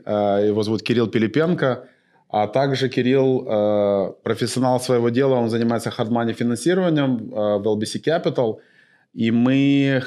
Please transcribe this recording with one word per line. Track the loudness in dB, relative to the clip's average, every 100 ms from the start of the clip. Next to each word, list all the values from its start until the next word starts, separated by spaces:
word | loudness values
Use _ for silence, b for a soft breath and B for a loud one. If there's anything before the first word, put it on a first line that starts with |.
| -4
э, | 0 2 2 2
его | 0
зовут | -2 -4
Кирилл | 0 0 0
Пилипенко, | 0 0 0 0 0 0 -2 B B B B _
а | -2 0
также | 0 0 0 -2
Кирилл, | 0 2 2 2 0 -2
э, | 0 2 2 2 0 -2 -6
профессионал | -6 -2 -2 0 0 0
своего | 0 0 2
дела, | 2 2 2
он | 0
занимается | 0 0 -2 -4
hard | -6 -2
money | -2 -2
финансированием, | -2 -2 -2 0 0 2 2 0 -2 -4
э, | -4 0 0
в | 0
Л | -2
Б | -4
С | -4
Capital. | -2 -2 -2 -2 -2 -4 b b b b b
И | -4 0
мы | 2 2 4 4 2 2 0